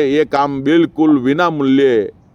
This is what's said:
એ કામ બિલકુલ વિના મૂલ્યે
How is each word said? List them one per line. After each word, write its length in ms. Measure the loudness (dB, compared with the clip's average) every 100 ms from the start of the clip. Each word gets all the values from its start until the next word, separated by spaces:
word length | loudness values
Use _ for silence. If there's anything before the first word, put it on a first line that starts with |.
| 0 0
એ 40 |
કામ 380 | -2 -2 -2 -4
બિલકુલ 560 | 0 0 0 0 0 2
વિના 320 | 0 0 -2
મૂલ્યે 640 | 0 0 2 2 2 -2 -10 _